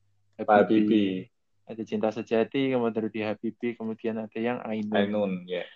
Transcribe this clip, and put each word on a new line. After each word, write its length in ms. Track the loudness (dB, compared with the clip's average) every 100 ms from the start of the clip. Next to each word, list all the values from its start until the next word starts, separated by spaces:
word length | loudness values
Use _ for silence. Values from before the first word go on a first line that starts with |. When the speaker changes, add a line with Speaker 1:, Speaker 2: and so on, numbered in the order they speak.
| _ _ _ -6
Speaker 1:
Pak 60 | 4
Speaker 2:
Habibie. 380 | 6 6 4
Speaker 1:
Habibie. 320 | 6 4 2 -2 -8 _ _ _ -16
Speaker 2:
Ada 160 | -12
Cinta 260 | -6 -2 -2
Sejati, 600 | -4 -2 0 0 0 0
kemudian 280 | 0 0 -2
Rudy 200 | -4 -4
Habibie, 540 | -4 -4 -8 -6 -6 -6
kemudian 400 | -8 -6 -6 -6
ada 220 | -6 -4
yang 200 | -4 -4
Ainun. 300 | -6 -6 -2
Speaker 1:
Ainun, 380 | 0 0 0 -2 -4
ya. 200 | -6 -8 -8